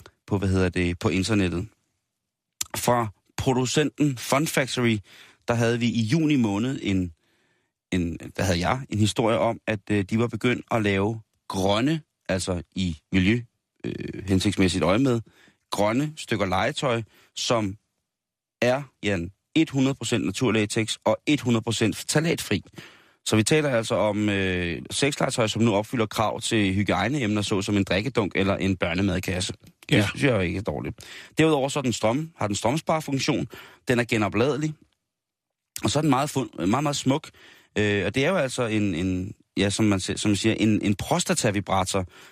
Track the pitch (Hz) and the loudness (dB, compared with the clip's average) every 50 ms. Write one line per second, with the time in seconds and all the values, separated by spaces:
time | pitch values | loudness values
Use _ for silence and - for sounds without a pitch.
0 | - - - _ _ - 107 95 98 95 95 92 92 90 - 92 90 87 87 - | -14 -14 -20 _ _ -4 -2 0 2 2 2 2 2 2 0 0 0 0 -2 -2
1 | - 110 80 95 92 101 110 104 95 90 85 87 107 - - _ _ _ _ _ | -2 0 0 0 0 2 2 2 2 0 0 -4 -6 -8 -12 _ _ _ _ _
2 | _ _ _ _ _ _ _ _ _ _ _ _ - - - - - - 123 120 | _ _ _ _ _ _ _ _ _ _ _ _ -12 -10 -8 -4 0 2 2 2
3 | 117 107 - _ _ _ _ - - 135 127 127 127 120 - 156 151 139 - - | 0 -2 -6 _ _ _ _ -2 0 2 2 2 0 2 2 2 0 0 0 0
4 | 151 147 131 113 - - 127 139 160 160 - 160 135 120 - 131 123 117 110 104 | 0 0 0 -2 -2 0 2 2 2 0 0 -2 -2 -2 -2 0 2 2 2 0
5 | - - - - - - _ _ _ - 120 120 117 113 120 120 120 117 - 117 | -2 -10 -18 -20 -20 -20 _ _ _ -2 0 2 2 2 2 2 0 0 2 0
6 | 110 104 139 170 160 151 147 131 117 104 98 101 117 131 139 - - 101 98 95 | 0 2 2 2 2 2 2 2 2 2 2 0 -2 -2 -4 -4 -4 -2 0 0
7 | 92 87 - _ _ _ _ _ _ _ _ _ _ _ _ _ _ _ 92 92 | -2 -2 -6 _ _ _ _ _ _ _ _ _ _ _ _ _ _ _ -2 -2
8 | 85 85 80 - - - - - 101 98 87 85 87 82 123 135 135 - - 104 | -2 -2 -4 -8 -12 -12 -6 -4 -2 0 0 0 0 0 -2 -2 -4 -6 0 0
9 | 107 101 - - 120 110 113 87 95 117 113 - - - 110 101 - - 107 104 | 0 2 2 0 2 2 2 2 2 0 0 -2 -4 -6 -6 -6 -4 -2 -2 -2
10 | 95 - 113 110 120 113 - 104 - 123 120 - - - 117 117 104 104 98 95 | 0 0 0 0 0 -2 -2 -2 -2 -2 -2 -2 -4 -4 -2 0 0 0 0 2
11 | 98 110 117 110 - _ _ _ _ - - 101 92 98 101 110 123 147 165 160 | 0 -2 -2 -6 -10 _ _ _ _ -10 -6 -2 0 2 2 2 2 0 0 -2
12 | - _ _ _ _ - 92 92 - - 90 85 78 - _ 95 95 87 78 - | -4 _ _ _ _ -4 -2 -2 -2 -2 -4 -4 -6 -6 _ -4 -2 -2 -2 -6
13 | - _ - 92 87 98 117 123 117 - _ _ _ _ _ _ - - - - | -8 _ 0 2 4 4 2 2 -2 -6 _ _ _ _ _ _ -10 -10 -8 -8
14 | - - - - - 95 95 95 - 107 90 - 95 90 87 92 76 85 95 113 | -10 -10 -10 -10 -2 0 0 2 2 2 2 2 2 2 2 2 2 2 4 4
15 | 139 131 120 117 110 - _ _ _ _ _ _ _ _ - - 101 107 113 131 | 4 2 2 0 -2 -6 _ _ _ _ _ _ _ _ -2 0 0 2 2 0
16 | 147 156 156 - - - 120 98 101 92 92 92 107 127 156 - - 131 117 117 | -2 -2 -6 -10 -6 -4 -2 0 0 0 0 0 0 0 -2 -2 -2 0 -2 -2
17 | 107 - _ _ _ _ _ - - - 127 113 107 98 101 - _ _ _ _ | -4 -8 _ _ _ _ _ -8 -2 0 0 0 0 -2 -6 -8 _ _ _ _
18 | _ _ _ _ _ _ _ _ _ _ _ _ 117 123 123 139 143 131 _ _ | _ _ _ _ _ _ _ _ _ _ _ _ 0 2 2 0 -2 -8 _ _
19 | - 101 101 90 85 92 - _ _ _ _ 160 156 - - 139 131 135 139 - | -2 -2 -2 -2 -2 -6 -10 _ _ _ _ 2 2 2 2 2 2 2 2 -2
20 | 117 - 123 104 - 82 101 - 131 117 101 110 104 104 - 117 110 - - - | -4 -2 -2 0 0 -2 -2 0 0 2 2 2 2 2 0 -2 -2 -2 -4 -2
21 | _ 110 110 - - - 151 131 117 123 117 110 107 120 107 - 113 104 - - | _ 0 0 0 0 0 0 0 2 2 0 2 0 -2 -2 0 0 0 0 -2
22 | - - - 151 160 170 - - - - 107 90 - - - - - - - - | -6 -2 0 0 0 0 -2 -2 -2 -4 -4 -4 -4 -8 -16 -20 -20 -20 -20 -20
23 | _ _ _ _ _ - - - 107 - 156 156 147 143 131 113 110 - 120 90 | _ _ _ _ _ 0 2 2 2 4 2 2 2 2 0 0 0 0 0 2
24 | 101 107 101 104 107 104 101 98 95 95 92 90 87 85 80 60 - - - - | 2 2 2 0 0 0 0 0 0 0 0 -2 -2 -2 -4 -6 -8 -8 -4 -2
25 | 143 143 143 - 156 143 - - 113 107 - 104 113 117 98 101 107 - - 120 | 0 0 0 -2 -4 -2 0 0 -2 0 2 2 2 4 4 2 0 -2 -2 -2
26 | 110 104 - - 110 101 60 - - - 120 110 101 95 92 101 101 95 92 90 | -2 -2 0 -2 -2 -2 -2 -4 -4 -2 0 2 2 2 2 0 0 0 0 0
27 | 98 117 147 147 117 104 107 104 101 - 110 95 98 - 104 101 95 - - 101 | 0 -2 -2 -2 -2 0 0 0 0 0 -2 -2 0 0 0 0 2 2 0 -2
28 | 107 - - 120 104 87 - - 95 95 98 - 87 95 95 - - 87 82 90 | -2 0 -2 -2 -2 0 0 0 0 0 0 0 0 -2 0 0 -2 -2 -2 -2
29 | 101 98 85 92 - - 90 90 90 - - - - - - _ - - - 113 | -2 -2 -2 -2 -4 -4 -4 -4 -4 -6 -8 -12 -16 -20 -20 _ -4 0 2 2
30 | 104 101 - 123 135 139 117 101 92 85 90 95 110 - 76 62 58 76 - - | 2 2 0 0 0 0 2 0 0 -2 -2 -4 -4 -6 -6 -6 -8 -8 -10 -12
31 | - - - - - - - - 156 160 151 139 131 139 - 151 131 127 110 - | -16 -20 -20 -20 -20 -8 0 2 4 4 4 4 2 0 -2 -2 -2 -2 -2 0
32 | - 110 117 147 160 160 - - 107 101 101 - - 110 139 160 - - 165 156 | 0 0 0 0 -2 -6 -6 -6 -4 -4 -2 0 0 0 0 0 0 -2 -2 -2
33 | - - 139 131 - - 135 92 - - - - - - - _ _ - 127 120 | -2 -2 -4 -2 0 0 0 0 -2 -6 -10 -16 -20 -20 -20 _ _ 0 0 0
34 | 120 113 120 110 107 95 82 104 120 147 131 147 151 156 151 - _ _ _ _ | 2 0 0 0 0 0 2 2 2 2 2 0 -2 -4 -6 -8 _ _ _ _
35 | _ _ _ _ _ _ _ _ _ _ _ _ _ _ _ - - - - 147 | _ _ _ _ _ _ _ _ _ _ _ _ _ _ _ -4 -2 0 0 2
36 | 156 156 131 127 147 156 - 135 120 - - - 80 92 110 135 151 147 143 131 | 2 2 2 2 0 0 -2 -4 -4 -4 -6 -4 0 0 2 2 0 -2 -2 0
37 | - 127 135 160 - - - - - - - - _ _ _ 98 104 104 104 101 | 0 0 0 0 -2 -8 -16 -20 -20 -20 -20 -20 _ _ _ 0 0 2 2 0
38 | 87 101 - 135 135 165 196 180 139 127 - - 123 110 110 107 104 101 85 76 | 0 0 0 0 0 2 2 0 0 -2 -2 -2 -2 0 0 0 2 0 0 0
39 | 92 95 92 90 90 98 - - _ _ _ - 95 101 98 - 110 104 101 95 | 0 0 -2 -2 -4 -6 -10 -14 _ _ _ 0 0 0 2 2 4 4 4 2
40 | - - 92 - - 107 101 95 - 113 - - 101 113 107 92 - 98 104 - | 0 -4 -6 -2 0 0 0 2 2 0 2 2 2 2 2 2 2 0 0 0
41 | - - 151 180 - - 180 - - 113 95 101 95 - 92 95 95 - - 98 | -2 -2 -2 -2 0 0 -2 0 0 0 0 -2 -2 0 0 0 0 0 -2 -2
42 | 92 - - - - - | -4 -4 -10 -18 -20 -20